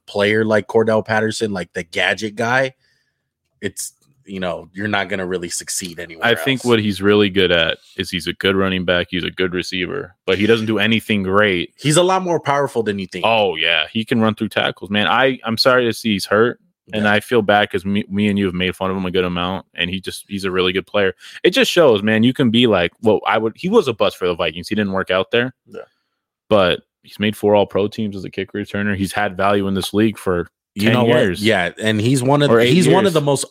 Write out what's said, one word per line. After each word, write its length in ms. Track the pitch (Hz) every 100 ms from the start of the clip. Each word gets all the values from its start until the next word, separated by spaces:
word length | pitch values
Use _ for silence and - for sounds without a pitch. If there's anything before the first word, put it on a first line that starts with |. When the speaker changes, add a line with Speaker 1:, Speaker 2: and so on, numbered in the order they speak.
| -
Speaker 1:
player, 380 | 101 104 107
like 240 | 110 107 -
Cordell 360 | 113 110 110
Patterson, 480 | 101 110 110 - 110
like, 200 | 95 87
the 100 | 95
gadget 540 | 85 98 90 98 107 104
guy, 380 | 117 127 135 - _ _ _ _ _ _ _ -
it's, 320 | 101 - - _ _ _
you 140 | - 95
know, 280 | 90 82 82
you're 140 | 92 104
not 200 | 101 95
gonna 180 | 101 90
really 220 | 92 87
succeed 500 | - 85 - 90 82
anywhere 260 | 85 82
Speaker 2:
I 100 | 113
think 260 | 113 139 131
Speaker 1:
else. 40 |
Speaker 2:
what 140 | 120 113
he's 240 | 104 92
really 280 | 101 104 101
good 200 | 95 87
at 280 | 87 82 90 _ -
is 140 | 95
he's 160 | 90 87
a 40 |
good 200 | 82 95
running 300 | 98 95 92
back. 240 | 87 87 87
He's 140 | 90
a 60 | 85
good 220 | 82 92
receiver, 600 | 87 - 92 87 92 92 _
but 140 | - 95
he 80 | 107
doesn't 200 | 113 110
do 120 | 104
anything 460 | 107 113 - 104
great. 500 | 92 98 107 90 - -
Speaker 1:
He's 200 | 143 156
a 60 |
lot 200 | 180 190
more 160 | 185 156
powerful 440 | 143 143 139 117
than 160 | 107 101
you 80 | 92
think. 180 | 90 104
Speaker 2:
Oh, 300 | 113 98 80
yeah. 300 | 82 82 76
He 140 | 113
can 160 | 110 120
run 140 | 110 107
through 140 | 107
tackles, 380 | - 139 - 95
man. 160 | 104 92
I, 320 | 113 135 131
I'm 140 | 113 113
sorry 260 | 135 127 120
to 60 |
see 200 | 107 113
he's 140 | 98 -
hurt, 340 | 104 120 - _ _ -
and 120 | 107
Speaker 1:
Yeah. 80 | 104
Speaker 2:
I 80 | 104
feel 220 | - 120
bad 280 | 101 104 104
'cause 140 | 98
me, 200 | 98 101 -
me 200 | 101 104
and 100 | 101
you 60 |
have 100 | 95
made 220 | 87 92 -
fun 140 | 95
of 60 | 95
him 80 | 92
a 40 |
good 140 | 92
amount, 420 | 90 87 90 95 -
and 160 | - 87
he 100 | 95
just, 240 | 92 - -
he's 160 | 98
a 60 | 95
really 220 | 92 92
good 140 | 92 -
player. 280 | - 95 - - -
It 80 | 170
just 200 | 262 226
shows, 320 | 175 147 101
man, 200 | 107 110
you 100 | 120
can 180 | 127 123
be 160 | 117 120
like, 240 | 95 87 _
well, 180 | 110 98 -
I 100 | 110
would, 160 | 113 -
he 120 | 180
was 200 | 226 139
a 40 |
bust 220 | 104 98 -
for 120 | 92
the 60 |
Vikings. 340 | 87 85 85 87
He 60 | 104
didn't 160 | 98
work 180 | 95 90
out 220 | 92 -
there. 220 | 117 127 - -
Speaker 1:
Yeah. 140 | - - _ _ _ _ _ -
Speaker 2:
But 340 | 104 90 - _ _
he's 160 | - -
made 180 | 104 104
four 180 | 104 104
All-Pro 320 | 95 95 104
teams 260 | - 104 98
as 80 |
a 60 | -
kick 220 | - 95
returner. 440 | 104 101 101 104 95
He's 160 | 92
had 240 | 104 104 92
value 300 | 98 104 98
in 80 |
this 200 | 98 -
league 240 | 101 110 101
for 300 | 98 87 80 _ _
Speaker 1:
You 120 | 101 110
Speaker 2:
ten 60 |
Speaker 1:
know 100 | 120
what? 160 | 117 131
Speaker 2:
years. 200 | 104 87
Speaker 1:
Yeah, 260 | 107 98 87 -
and 200 | 110 107
he's 220 | 117 135
one 180 | 127 143
of, 80 | 143
Speaker 2:
Or 80 | 113
eight 120 | 120
Speaker 1:
he's 160 | 170 156
one 160 | 180 196
of 40 |
Speaker 2:
years. 20 |
Speaker 1:
the 60 | 160
most 240 | 143 135 -